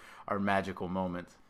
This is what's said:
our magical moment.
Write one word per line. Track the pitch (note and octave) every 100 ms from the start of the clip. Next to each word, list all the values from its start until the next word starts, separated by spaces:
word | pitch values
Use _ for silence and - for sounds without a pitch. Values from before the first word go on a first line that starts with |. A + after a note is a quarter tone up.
| - - -
our | G2+
magical | G2+ G2 F#2+ F#2 F2+
moment. | F#2 F#2 F2 F2 - -